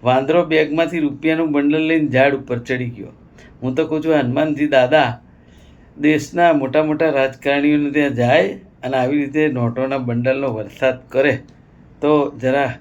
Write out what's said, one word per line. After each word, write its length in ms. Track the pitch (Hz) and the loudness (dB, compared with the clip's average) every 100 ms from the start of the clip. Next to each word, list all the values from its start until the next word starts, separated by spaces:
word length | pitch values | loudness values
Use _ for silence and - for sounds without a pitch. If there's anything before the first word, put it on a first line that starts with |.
વાંદરો 420 | 120 131 139 170 165 | 2 0 2 0 2
બેગમાંથી 540 | 156 151 156 165 175 | 0 0 0 -2 0
રૂપિયાનું 520 | 147 123 156 160 165 | -4 -2 -2 0 0
બંડલ 300 | 143 143 156 | 0 0 0
લઈને 260 | 156 165 147 | 0 0 0
ઝાડ 280 | 127 139 135 | 2 2 0
ઉપર 240 | - 120 | -6 -8
ચડી 300 | 117 127 123 | -4 -6 -6
ગયો. 180 | 117 98 - - - - - | -10 -16 -18 -20 -20 -20 -10
હું 120 | 127 131 | -6 -2
તો 120 | 156 | -2
કહું 160 | 156 | -2
છું, 160 | 156 151 | 0 0
હનુમાનજી 480 | 123 135 156 143 147 | 2 0 -2 0 2
દાદા 540 | 135 123 151 131 117 - - - - - - - - | 2 4 2 2 -4 -14 -20 -20 -20 -20 -20 -20 -2
દેશના 540 | 147 156 - 175 170 | 0 0 -2 2 2
મોટા 300 | 151 131 147 | 2 0 0
મોટા 260 | 156 151 160 | 0 0 0
રાજકારણીઓને 800 | 139 135 127 143 139 143 147 147 | 2 0 -2 -2 0 2 2 0
ત્યાં 240 | 143 143 123 | 0 0 0
જાય 440 | 120 147 196 - - _ | 2 4 2 -4 -16 _
અને 140 | 131 131 | -4 -2
આવી 200 | 127 147 | 0 0
રીતે 300 | 139 147 156 | -2 0 0
નોટોના 500 | 127 120 117 131 135 | 0 -4 -2 -4 -2
બંડલનો 500 | 123 120 123 131 139 | -2 -2 0 0 -2
વરસાદ 640 | 110 107 - 131 127 - | -6 -10 -2 -2 -2 -4
કરે 300 | 131 139 127 - - - - - - | 0 2 0 -6 -20 -20 -20 -20 -4
તો 360 | 147 151 143 113 | 0 2 0 -2
જરા 320 | 127 135 139 120 | -2 0 -2 -6